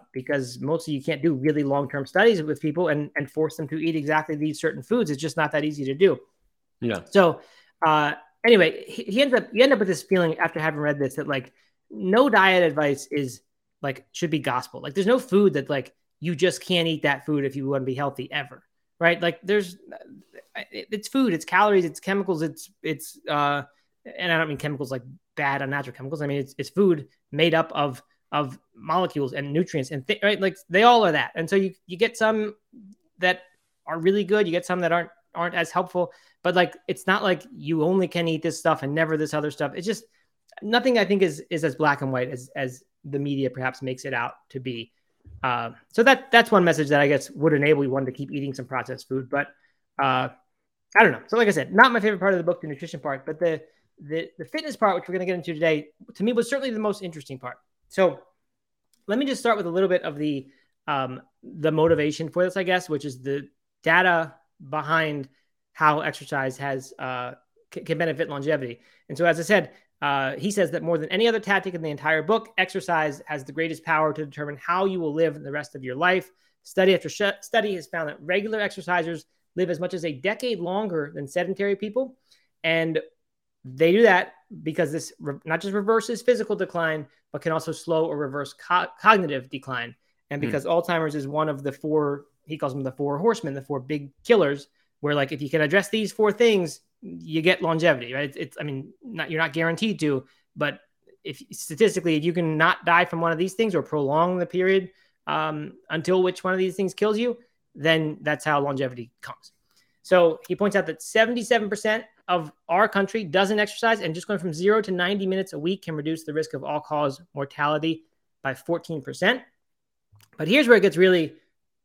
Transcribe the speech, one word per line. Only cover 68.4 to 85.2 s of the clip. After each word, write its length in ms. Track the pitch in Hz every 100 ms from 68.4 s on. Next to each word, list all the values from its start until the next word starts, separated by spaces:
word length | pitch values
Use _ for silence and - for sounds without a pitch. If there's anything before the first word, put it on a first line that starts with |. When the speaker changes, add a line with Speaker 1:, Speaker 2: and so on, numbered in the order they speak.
| 139 151 123 117 _ _ _
Speaker 1:
And 80 | 147
so, 80 | 170
as 120 | 165
I 40 |
said, 300 | 165 202 147 - _ _
uh, 340 | 143 139 135 147
he 140 | 185
says 200 | 202 175
that 120 | 165
more 140 | 156 165
than 140 | 156
any 180 | 185 233
other 100 | 220
tactic 360 | 202 190 190
in 80 | 175
the 80 | 160
entire 320 | 143 156 160
book, 260 | 156 220 220 -
exercise 640 | 185 190 185 165 156 143 -
has 180 | 151
the 80 | 135
greatest 320 | 143 165 156
power 280 | - 156 156
to 100 | 151
determine 320 | 147 147 147 143
how 300 | - 180 196
you 140 | 185
will 120 | 160
live 300 | 151 165 147
the 100 | 139
rest 220 | 147 139
of 100 | 139
your 100 | 131
life. 360 | 127 175 185 - _ _ _
Study 320 | - - 190
after 160 | 175 156
sh-, 300 | - 202 -
study 320 | - 226 214
has 120 | 180 151
found 220 | 170 156
that 120 | 151
regular 360 | 147 190 214 220
exercisers 640 | 202 190 170 180 165 160 - _ _
live 140 | - 175
as 100 | 160
much 140 | 180
as 140 | 185 165
a 60 |
decade 480 | 135 180 220 247 208
longer 520 | 175 196 220 165 147
than 140 | 160 139
sedentary 480 | 175 180 196 202 196
people. 400 | 214 220 262 - _ _ _ _
And 360 | 165 165 165 156 - _ _ _ _ _
they 280 | 131 127 165
do 100 | 202
that 300 | 226 180 - - _ -
because 300 | 160 156 156
this 200 | 156 - -